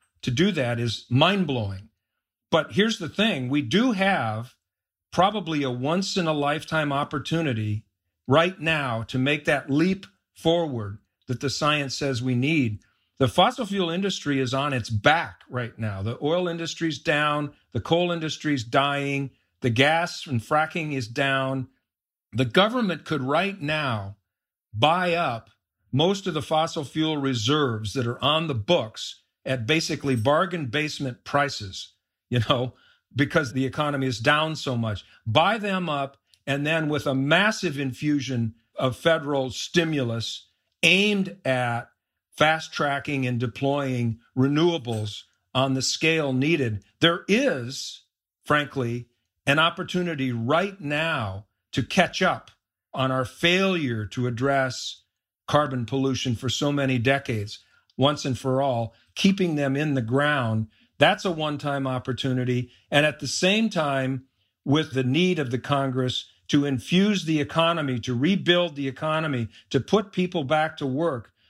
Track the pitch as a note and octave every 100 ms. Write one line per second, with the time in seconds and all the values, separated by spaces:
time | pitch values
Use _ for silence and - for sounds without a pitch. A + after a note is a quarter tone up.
0 | _ _ - B2 G3 D#3 A#2+ A#2 A#2+ -
1 | - B2 E3+ G3+ D#3 B2+ G2 G2 - _
2 | _ _ _ _ _ E3 - A2+ A3+ G#3+
3 | D#3 - A3 D3+ B2+ D3 A2 F#3 B3+ F#3+
4 | F#3+ F3 A#2 A2 B2 _ _ _ _ _
5 | _ - F#3+ G#3+ E3 D3+ C3+ A#2+ C#3 F3+
6 | G3 G3 E3 D3+ C#3+ D3+ - D#3+ D3 C#3
7 | C#3+ D3 - E3 D#3 A2 G#2+ G#2+ - _
8 | _ _ - C#3+ F3+ F#3+ D#3+ D#3 C3+ A2+
9 | A#2 B2+ C3+ D3+ D#3+ C#3 B2+ C#3+ F#3 F#3+
10 | - _ _ - D#3+ E3+ D#3+ A#2+ G#2 G#2
11 | _ _ - A#2+ C#3 - D3+ D3+ C#3 -
12 | C#3+ A#2+ C3 B2 C#3 D#3+ A#2+ G#2 _ _
13 | _ - C3 - G#3 B3+ G3 G3 E3 F3
14 | G3 - D3 C3+ B2+ C3+ C#3+ C3 A2 G#2
15 | C#3+ D#3+ B2 - - B2 A2 - A2 F#2+
16 | G#2+ B2+ D3 F3 F3+ E3+ E3 - E3 C#3+
17 | D#3+ D3 D3+ D3 D3 - _ - - E3+
18 | F3 E3+ D#3 - D3+ C#3 A2+ C3+ C#3+ C#3+
19 | C#3 C#3 C3+ - _ _ C3 A2+ C#3 E3
20 | F3 - E3 A#2 - D3+ D#3 F3 D3+ C3+
21 | A2 A#2 C#3 C3+ C3+ C3+ B2+ _ _ _
22 | _ _ _ A2+ B2 F3+ G#3+ B3+ G3+ D#3
23 | - D3+ C3 D#3 G3 G3 D3 D#3 C#3 A2
24 | G2 - _ _ _ _ _ G#2 D3 F3
25 | F3+ E3+ D3+ A#2 - _ _ _ _ C3+
26 | F3 G3 G3 D3+ - D#3 D#3+ E3 C3+ D#3
27 | D#3 D3 C3+ A#2+ G#2+ D3+ C3+ A2 G#2+ C3+
28 | A#2+ A#2 C3 D#3 E3 A#2+ G#2 E3+ A2 -
29 | - - _ _ - C3 A2 D#3+ - D3+
30 | C#3+ B2+ A2 D3+ F#3 F3 C3 D3 D3+ -
31 | C3+ - - C#3+ C#3+ - G2 - - _
32 | _ _ _ A#2+ G#2+ B2+ B2+ - _ _
33 | _ A2+ D3 E3 B2+ C3 C3 D#3 D3 C#3+
34 | C3 A2 C#3+ D3+ D#3+ D#3 C#3 A#2 A2+ G2
35 | - _ A2 C#3+ F3+ A3+ G3+ F#3+ E3+ C#3+
36 | C3+ - _ _ - C#3 D3 D#3+ D3+ D3
37 | D3 C3+ C#3 E3+ G#3 G#3+ F3+ C#3 C3+ A#2+
38 | D3+ D3 B2 B2 A2+ - _ - C3 B2
39 | E3+ D#3+ C#3+ C#3 C3 - - E3+ D#3+ D3
40 | A#2+ A2+ - - - _ _ _ E3 F#3
41 | G#3 G3+ F#3+ - C3 B2+ A#2+ A#2 - _
42 | _ _ _ - D3+ D#3+ - - C#3+ C#3
43 | - C#3 B2+ A#2+ B2 - C#3 C#3+ C3+ B2+
44 | A#2 A2 _ B2+ C#3 D3 E3+ E3 A#2+ A2
45 | G#2 - - _ _ B2+ C3+ C3 - -
46 | D#3+ D#3+ C#3+ B2+ D3 E3 A#2+ G2+ - _
47 | E3 F3+ - A3 C#4 C#3+ A#2+ C3+ - -
48 | _ _ _ _ - D3 C#3+ C#3 A#2+ A#2+
49 | B2 _ _ _ C#3+ D3+ E3 E3+ D3+ F3+
50 | F3 D3 C3 A#2 A#2 D#3+ G3 G3 C#3+ D3
51 | E3 D3 G#2 F#2+ - _ _ - B2 F3+
52 | E3 - F3+ B2+ - _ _ _ _ C3+
53 | C3 C3 B2 - E3+ F3+ F#3+ F3+ C3 A2+
54 | G#2 B2+ B2 A#2 C#3 C#3 C3 - - -
55 | _ _ _ _ - D3 D3 C3 A2+ C3+
56 | C3+ B2+ C3 A2+ B2+ - D3 C#3+ C3+ B2+
57 | A#2+ C#3 - A2 G#2 - _ _ _ -
58 | C3+ C#3+ C#3+ B2 C3+ C3 C#3 A#2 A2+ -
59 | _ - G3 F#3+ F3 D3 C#3 C3+ D3+ C3+
60 | A2 C3+ D3 D3 A2+ A2 A2 _ _ -
61 | D3+ G3+ G3 D#3+ D3+ D3 D3 C#3 C3+ B2+
62 | C3 A#2+ C3+ B2+ B2 B2 B2 _ _ C#3+
63 | D3+ D3 D3 - F#3 G#3+ A3+ E3+ D3 C3+
64 | C3 C3 - _ _ _ C#3 D3+ D3+ C3
65 | B2+ D3+ F#3 E3 C3 B2+ - C#3+ C3+ B2+
66 | B2+ - - _ - D3 C#3+ B2+ - F3+
67 | G#3 G3 D#3+ D#3 C#3 D#3+ E3 E3+ C#3+ B2
68 | C3 A#2+ D#3 F#3+ C#3+ F3 F3 C#3+ C3+ -
69 | D#3 D#3 D#3 B2+ A2+ - _ C3+ - G#3
70 | G3+ - F3+ E3+ C3 D#3 D#3 - C#3+ C3+
71 | E3+ B2 - _